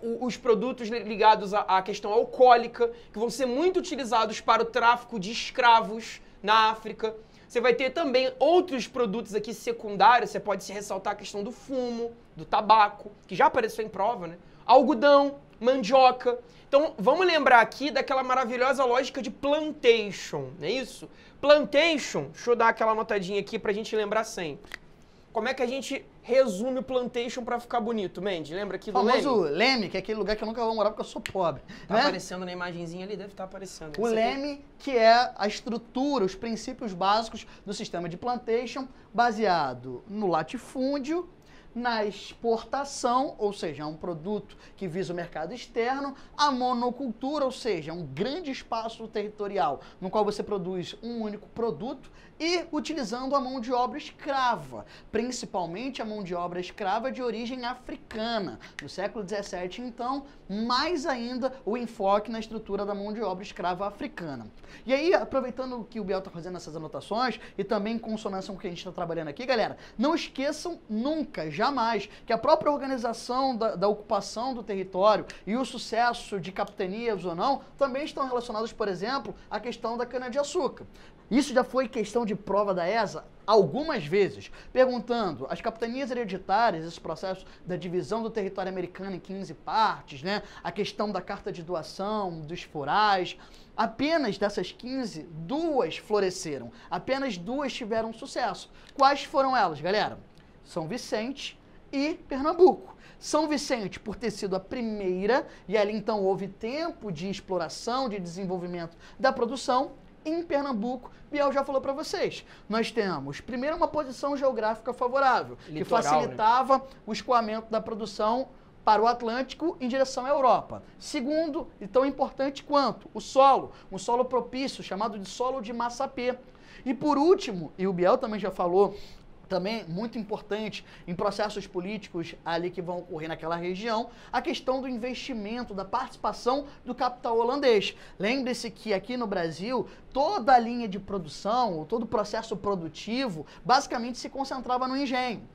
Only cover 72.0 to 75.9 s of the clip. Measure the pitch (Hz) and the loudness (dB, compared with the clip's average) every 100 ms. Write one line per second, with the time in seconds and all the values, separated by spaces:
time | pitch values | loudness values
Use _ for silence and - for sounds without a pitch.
72 | - - - 226 262 320 294 285 262 262 | -6 -14 -2 0 4 4 4 0 -2 -4
73 | 233 226 - 254 269 226 220 175 202 208 | -4 -6 -4 0 0 0 -2 2 2 0
74 | - 202 196 214 262 247 220 196 190 180 | -2 -2 -2 -6 -6 -6 -6 -6 -4 4
75 | 208 233 - - 180 233 254 233 - | 6 6 0 -10 -4 -2 -2 -6 -4